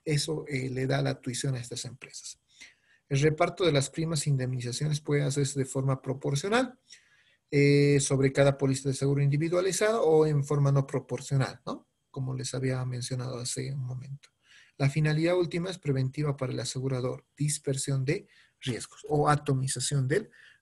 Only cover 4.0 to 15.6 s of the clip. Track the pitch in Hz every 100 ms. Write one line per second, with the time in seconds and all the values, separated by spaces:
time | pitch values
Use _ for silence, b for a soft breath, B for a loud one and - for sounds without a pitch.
4 | 160 160 147 131 127 127 120 120 151 147
5 | - 143 143 143 135 139 131 135 135 131
6 | - 131 147 139 196 233 254 - b b
7 | b b b b _ 143 143 143 143 143
8 | 139 135 135 135 139 139 139 131 139 131
9 | 139 143 143 147 165 180 190 175 214 226
10 | 156 156 156 147 139 147 139 139 135 131
11 | - 123 139 139 120 - - 269 - _
12 | _ - 131 127 127 127 131 131 127 123
13 | 123 127 123 123 123 131 131 139 127 127
14 | 131 139 - _ b b b - 139 156
15 | 151 151 165 180 170 170